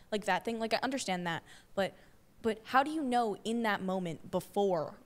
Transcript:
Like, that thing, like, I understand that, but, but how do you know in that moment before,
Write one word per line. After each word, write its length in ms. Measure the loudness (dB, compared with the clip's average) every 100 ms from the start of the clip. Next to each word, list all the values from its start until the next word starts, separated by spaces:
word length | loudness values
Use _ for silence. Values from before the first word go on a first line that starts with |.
| -6
Like, 140 | -4
that 200 | 0 0
thing, 140 | 0 -2
like, 160 | 0
I 60 | 0
understand 420 | 0 -2 -2 -2 -2
that, 160 | -4 -6 -18 -8 -2
but, 180 | -2 -4 -20 -20 -20 -6
but 160 | -2 -2
how 180 | 2 4
do 80 | 4
you 120 | 2
know 320 | 0 2 2 -2
in 180 | -2 0
that 180 | 2 0
moment 520 | 0 -2 -2 -6 -4
before, 600 | -4 -2 2 2 2 -2 -8